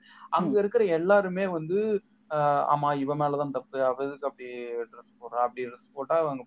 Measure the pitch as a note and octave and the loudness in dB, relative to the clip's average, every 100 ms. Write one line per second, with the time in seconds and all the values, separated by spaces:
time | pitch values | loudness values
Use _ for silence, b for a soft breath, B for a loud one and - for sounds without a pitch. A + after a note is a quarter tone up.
0 | B B B E3 F3 G#3 G3+ A#3 G3+ D#3+ | B B B -2 2 2 2 2 2 2
1 | F3 G3+ F#3+ F3+ G3 E3+ D#3+ F#3+ A3 G3+ | 4 4 4 0 -2 -2 -2 -2 0 -2
2 | - _ - D3+ D3 C#3+ C#3 D3 D3 C#3+ | -4 _ -6 0 2 2 2 2 2 0
3 | C3+ D3 D3 C#3+ C#3+ C3 - C3+ C3 B2+ | 0 0 0 0 -2 -4 -6 -2 0 0
4 | C#3 C#3 C#3 - B2 B2 A#2+ A#2+ A2+ A#2 | -4 -4 -8 -8 -12 -10 -8 -6 -8 -12
5 | A#2 _ A#2 A#2 A#2+ A#2+ A#2+ A#2+ _ C#3 | -20 _ -8 -2 -2 -2 -10 -10 _ -10
6 | C3+ E3 D#3 C3+ | -2 0 0 -4